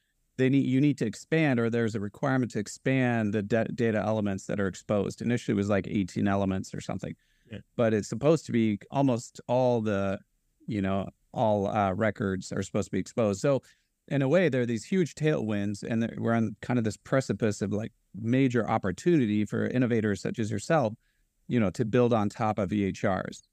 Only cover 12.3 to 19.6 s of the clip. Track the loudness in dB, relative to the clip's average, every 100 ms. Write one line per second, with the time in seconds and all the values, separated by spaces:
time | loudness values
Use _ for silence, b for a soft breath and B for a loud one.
12.3 | -2 -4 -6 -4 -4 -2 -4 -4 0 0
13.3 | 2 0 0 b b b _ -4 -2 2
14.3 | 4 4 2 0 -2 -2 0 0 0 0
15.3 | 0 -2 -2 -2 -4 -4 -2 -2 -2 0
16.3 | 2 0 -4 -2 0 0 -4 -2 0 0
17.3 | 0 0 0 -2 -4 -6 _ _ -8 0
18.3 | 2 4 2 2 0 0 -2 2 4 4
19.3 | 2 0 -2